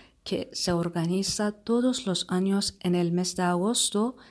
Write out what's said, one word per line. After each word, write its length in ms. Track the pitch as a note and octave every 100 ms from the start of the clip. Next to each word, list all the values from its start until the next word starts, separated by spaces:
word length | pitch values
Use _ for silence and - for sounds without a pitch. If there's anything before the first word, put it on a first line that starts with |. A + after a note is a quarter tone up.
| - _
que 260 | - F#3+ -
se 180 | - -
organiza 800 | F3 E3+ E3+ E3 F#3 F#3+ - G#3
todos 540 | G#3 - A#3 B3+ B3+ G3
los 200 | F3 -
años 480 | F3+ F#3+ G3 G3+ -
en 140 | F3+ F3
el 160 | E3+
mes 240 | F3 F3+ -
de 80 |
agosto 760 | F3+ F3 G3 B3 - G#3 A#3 B3+ -